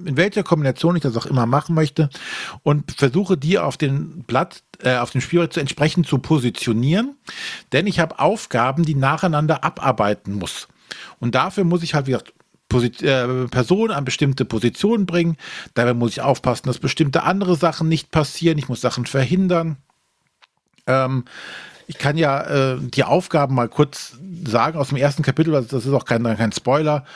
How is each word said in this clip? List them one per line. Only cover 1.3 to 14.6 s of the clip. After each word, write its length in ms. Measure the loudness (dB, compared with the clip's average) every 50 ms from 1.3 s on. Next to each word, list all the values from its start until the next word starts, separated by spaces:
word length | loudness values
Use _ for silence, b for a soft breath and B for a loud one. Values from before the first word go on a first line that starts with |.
| 0 2 2
machen 300 | 2 2 0 0 2 2
möchte 340 | 2 2 2 2 0 0 0 B B B B B B B B B B B
und 300 | 2 2 2 0 -4 -2
versuche, 420 | 0 2 2 2 2 0 0 0
die 220 | 0 0 0 0 2
auf 160 | 0 0 -2
dem 480 | -2 -2 0 0 -2 -4 -6 -12 -14 -6
Blatt, 400 | -2 0 0 0 -2 -6 -20 _ _ -10 -4
äh, 140 | 0 0 2
auf 160 | 0 0 -2
dem 80 | -2 -4
Spielbrett 320 | -2 2 2 2 2 2
zu, 80 | -2 -4
entsprechend 480 | -4 -4 -2 0 0 2 2 2 0
zu 120 | 2 0 0
positionieren. 960 | 2 2 2 2 2 0 -2 -2 -2 0 0 2 2 2 2 2 0 -2 -6 _ _ B B B B B B B B B -2
Denn 140 | 0 0
ich 120 | 0 0 0
habe 200 | -2 -2 0 0
Aufgaben, 640 | 0 0 0 -2 -6 -4 0 0 0 0 2 0 0
die 100 | 0 0
nacheinander 680 | 0 2 0 0 0 0 0 2 2 2 2 0 0 0
abarbeiten 680 | -4 -4 -2 -2 0 0 2 2 0 0 -2 -4 -8 -6
muss. 360 | -6 -6 -8 -10 -12 -14 _ B B B B B B B B B B
Und 160 | -4 0 2
dafür 300 | 2 0 0 0 0 2
muss 180 | 2 2 0 0
ich 100 | 0 -2
halt, 140 | -2 0
wie 40 | 0
gesagt, 200 | -2 -2 -4 -8 _ _ _ _ _ _ _ 0
Posit-, 320 | 2 2 2 2 0 0 0
äh, 440 | 2 2 2 2 0 -2 -2 -4 -2
Personen 420 | 0 0 2 2 2 2 2 0
an 140 | 0 -2 -4
bestimmte 400 | -4 -2 0 0 0 2 0 -2
Positionen 600 | -2 -2 0